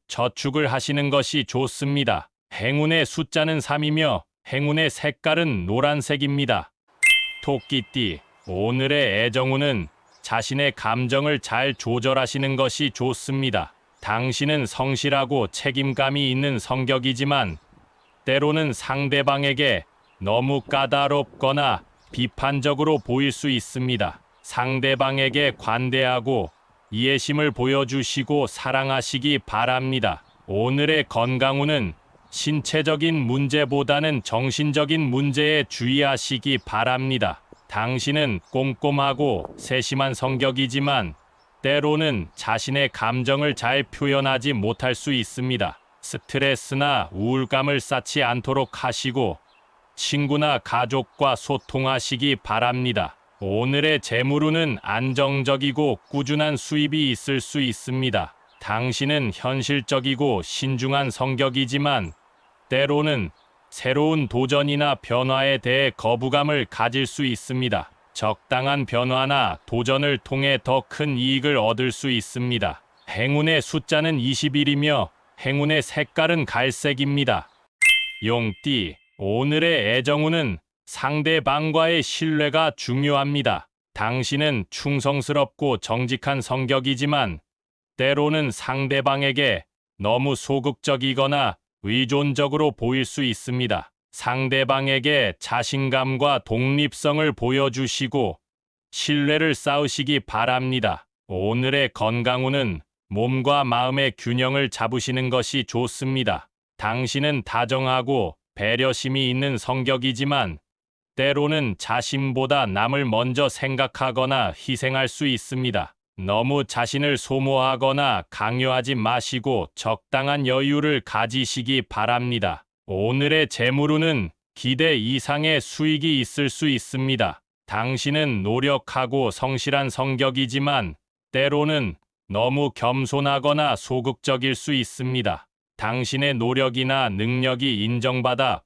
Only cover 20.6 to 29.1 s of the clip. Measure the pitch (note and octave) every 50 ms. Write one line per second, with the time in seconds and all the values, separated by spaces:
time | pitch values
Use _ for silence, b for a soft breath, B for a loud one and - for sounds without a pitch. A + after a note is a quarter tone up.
20.6 | - - C#3 C3+ C#3 A#2+ C#3+ C#3 C#3+ C#3 C#3+ C#3+ C3+ - - - C3+ C3 C3+ D3
21.6 | C#3+ B2+ G#2 F2+ - _ _ _ _ - - B2 B2 A#2 - - C3+ C#3 C#3+ C#3
22.6 | B2 D3 C#3+ C3+ D3+ D#3 D3+ B2 - - B2 C3 C#3 C#3 - - - C#3+ C3 A#2
23.6 | - - - B2+ B2+ B2+ B2 G#2 G2 - - - _ _ _ _ - - - B2+
24.6 | B2 C3 C3+ C3 C3 C3+ C3+ B2 C3+ C3 C3+ C3+ C3+ C3+ B2 D3 C#3+ C3+ - -
25.6 | - A2+ A2+ A#2+ B2+ B2+ C3 C3 C3 B2+ B2+ B2 A2 C3+ C3 A2 F2+ D#2+ - _
26.6 | _ _ _ _ _ - G#2 A2 B2 C3+ C#3 C3 - - C#3+ D3 D3+ C#3+ A2+ -
27.6 | B2 C3 C3+ C#3 C3+ A#2 C3+ C#3 A#2+ - - C#3 A#2+ - D3 D3 C3 - - -
28.6 | - C3 C3 C3+ C3+ C3+ C3+ C3 - -